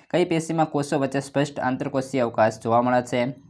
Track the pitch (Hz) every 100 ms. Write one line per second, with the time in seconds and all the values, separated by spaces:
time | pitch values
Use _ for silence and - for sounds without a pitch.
0 | - 160 180 165 165 160 160 143 139 156
1 | 135 139 135 139 143 - 127 131 143 139
2 | 131 135 117 113 110 113 113 117 123 127
3 | 120 123 123 -